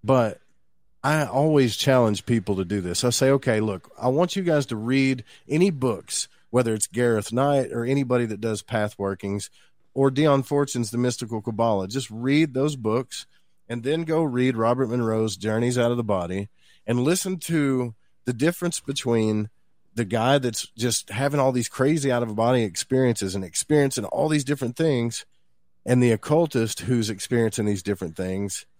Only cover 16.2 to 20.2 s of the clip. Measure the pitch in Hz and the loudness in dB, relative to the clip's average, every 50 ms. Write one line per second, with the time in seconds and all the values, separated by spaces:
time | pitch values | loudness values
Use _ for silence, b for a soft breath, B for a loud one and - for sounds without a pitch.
16.2 | 87 87 92 98 104 - b b b b b b b 110 117 123 123 147 180 185 | -2 -4 -4 -6 -6 -8 b b b b b b b -2 -2 0 2 0 0 0
17.2 | - 190 190 170 - - 170 156 143 139 131 127 123 120 113 _ _ _ _ _ | -2 -6 -6 -6 -6 -4 -2 0 0 0 0 -2 -4 -6 -8 _ _ _ _ _
18.2 | _ 127 123 110 139 165 175 - 180 175 - - _ - 139 - - 127 117 113 | _ -6 -2 0 0 0 0 0 -4 -4 -4 -4 _ -6 -8 -4 0 2 2 2
19.2 | 110 110 107 107 104 107 _ _ _ _ _ _ _ _ _ 113 117 92 123 113 | 2 2 0 -2 -4 -6 _ _ _ _ _ _ _ _ _ -4 -2 -2 0 2